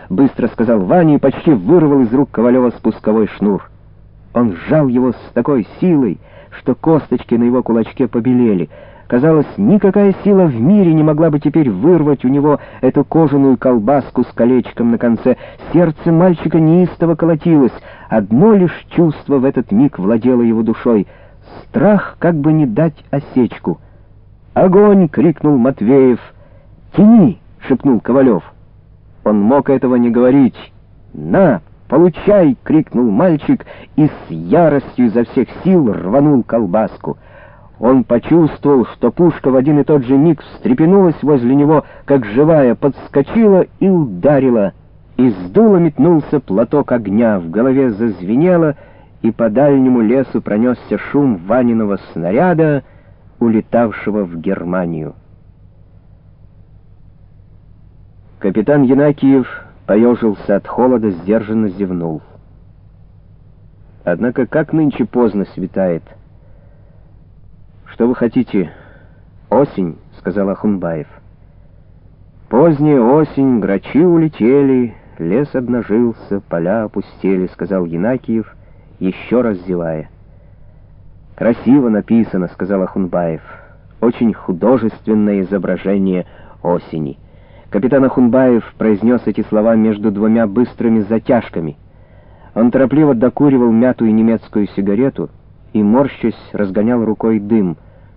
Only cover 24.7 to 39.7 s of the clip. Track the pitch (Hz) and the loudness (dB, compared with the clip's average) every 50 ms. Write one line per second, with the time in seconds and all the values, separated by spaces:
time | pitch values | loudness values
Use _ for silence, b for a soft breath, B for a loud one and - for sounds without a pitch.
24.7 | 175 202 208 208 202 196 180 151 - - 131 175 151 - - 151 147 127 117 135 | 4 4 4 6 4 4 2 2 0 0 0 0 0 0 0 0 2 2 2 0
25.7 | 139 - 98 110 139 139 131 127 120 - - - b b b b b b b b | 0 -2 0 2 4 4 4 4 2 0 -4 -12 b b b b b b b b
26.7 | b b - - - - 196 214 233 226 175 117 85 - - - - - - - | b b -20 -6 0 4 4 6 6 6 6 4 2 -2 -10 -20 -20 -20 -4 -4
27.7 | 269 233 - 147 120 98 - - 120 139 135 127 107 82 - - - - - - | -4 -2 0 0 0 0 0 0 0 2 2 2 2 0 -4 -8 -18 -20 -20 -20
28.7 | - - - - - - - - - - - 107 107 104 101 110 135 143 131 - | -20 -20 -20 -20 -20 -20 -20 -20 -20 -8 -4 -2 0 0 2 2 2 2 2 0
29.7 | 135 123 139 123 127 123 120 120 113 120 123 127 135 143 135 110 - - - - | 0 0 0 0 0 0 0 0 2 2 2 4 4 4 4 2 0 -4 -12 -20
30.7 | - - - - - - - - - - 76 80 107 180 196 160 113 85 - - | -20 -20 -20 -20 -20 -20 -20 -20 -18 -14 -8 -2 0 2 2 2 2 0 -4 -12
31.7 | - - - - - 147 175 180 156 - - 196 208 202 175 143 123 - - - | -20 -20 -10 -4 0 2 2 2 0 -2 0 0 2 4 4 2 0 -2 -4 0
32.7 | 143 160 - - - 117 123 117 95 113 175 185 160 147 - - 135 - B B | 0 0 0 0 -2 -2 -2 0 0 0 0 0 0 -2 -2 -4 -4 -4 B B
33.7 | B B B B - - 151 143 - - - - 82 80 82 85 120 165 170 156 | B B B B -2 0 0 0 0 -6 -12 -14 -12 -12 -4 -2 2 2 2 2
34.7 | 143 139 - - - - 123 113 95 120 120 - - 135 113 - - - - 170 | 2 0 -4 -6 -4 -2 -2 0 0 0 -2 -2 -2 -4 -4 -4 -6 -6 -2 0
35.7 | 190 175 143 110 90 85 85 90 113 139 143 151 143 123 110 - 113 120 113 90 | 2 2 2 0 -2 -4 -4 -2 0 0 2 2 2 0 0 -2 -2 -4 -2 -2
36.7 | 87 107 107 92 - - - 78 73 b b b b b b b b b b b | -2 -2 -2 -4 -6 -10 -12 -12 -12 b b b b b b b b b b b
37.7 | b - - 120 135 131 113 - 120 117 - - 156 175 165 143 - - - 143 | b -4 0 0 2 2 2 0 -2 -2 0 2 2 2 2 2 -2 -2 -2 0
38.7 | 143 127 107 - - - - 120 - - 180 165 151 - - 139 127 131 127 151 | 2 2 0 -2 -4 -4 -4 -4 0 2 0 0 0 0 -2 0 0 2 2 2